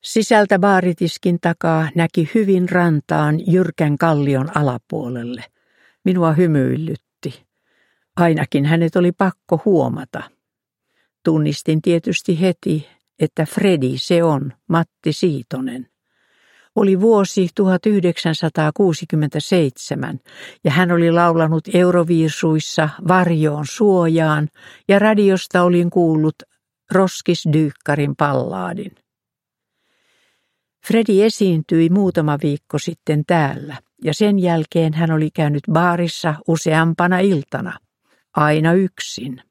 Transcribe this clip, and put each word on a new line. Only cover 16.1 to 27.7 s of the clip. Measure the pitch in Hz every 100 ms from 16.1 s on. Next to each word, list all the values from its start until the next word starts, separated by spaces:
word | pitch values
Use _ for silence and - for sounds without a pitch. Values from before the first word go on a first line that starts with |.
| _ _ _ _ _ _
Oli | - 202 185
vuosi | 220 214 196 - 180
tuhat | - 190 185
yhdeksänsataakuusikymmentäseitsemän, | 220 202 175 165 165 156 165 160 151 - 196 156 165 156 151 151 - 185 143 - - 143 127 127 _ - - -
ja | -
hän | 143 180
oli | 175 170
laulanut | 170 170 165 160 160 -
Euroviisuissa | 175 180 175 165 165 160 - 165 156 - - 151 - -
Varjoon | 185 175 160 151 147 143
suojaan, | - 208 185 165 160 160 151 151 _ - - -
ja | 196
radiosta | 214 208 196 190 - 180
olin | 180 175 175
kuullut | 180 165 156 156 - - _ _ _ _
Roskisdyykkarin | 190 190 - - 170 156 151 151